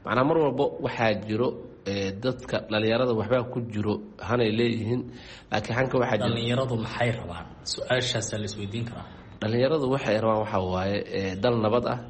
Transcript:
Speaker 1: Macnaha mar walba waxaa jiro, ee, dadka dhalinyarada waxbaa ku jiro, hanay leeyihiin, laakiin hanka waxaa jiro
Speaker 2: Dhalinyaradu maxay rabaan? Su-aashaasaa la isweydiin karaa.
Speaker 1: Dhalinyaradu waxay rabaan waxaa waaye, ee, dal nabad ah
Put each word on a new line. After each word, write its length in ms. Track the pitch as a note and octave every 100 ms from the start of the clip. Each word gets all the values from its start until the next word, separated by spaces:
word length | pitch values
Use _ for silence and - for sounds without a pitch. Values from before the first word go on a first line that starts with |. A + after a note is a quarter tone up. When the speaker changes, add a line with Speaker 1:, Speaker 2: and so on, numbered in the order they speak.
Speaker 1:
Macnaha 240 | - A2 C3+
mar 100 | E3
walba 260 | D3 B2+ C#3+ -
waxaa 320 | B2 - A2+ G2+
jiro, 280 | G#2 G#2+ B2+ - - -
ee, 280 | - G2+ G2
dadka 440 | G2 B2+ B2 - A2 -
dhalinyarada 460 | G#2+ A2 A2+ B2+
waxbaa 300 | A2+ G2+ B2+ A2+
ku 120 | B2+
jiro, 340 | A#2 G#2 G#2 G#2 - -
hanay 340 | F#2+ B2 A2+
leeyihiin, 500 | A2 A#2+ A2+ G#2 B2 A#2+ - - - -
laakiin 300 | G#2+ - A#2
hanka 180 | C3 C3
waxaa 220 | B2 A2
jiro 80 | A#2+
Speaker 2:
Dhalinyaradu 480 | A#2 A#2 B2 C3 A#2
maxay 340 | G#2+ - A#2+
rabaan? 340 | - E2+ E2+ - -
Su-aashaasaa 760 | - - - B2+ A#2 A2+ G2+ G#2+
la 60 |
isweydiin 400 | G#2 G#2 G2+ A2
karaa. 220 | A#2 - - - - -
Speaker 1:
Dhalinyaradu 500 | G#2+ A#2 C3 D#3+ C3
waxay 280 | C#3 B2+ G#2+
rabaan 220 | A2 A2
waxaa 220 | G#2+ G#2
waaye, 360 | F#2 F#2 F#2+ G2+ -
ee, 300 | F#2+ G2 F#2+
dal 200 | B2 A#2
nabad 280 | G#2+ A#2+ B2
ah 120 | B2 -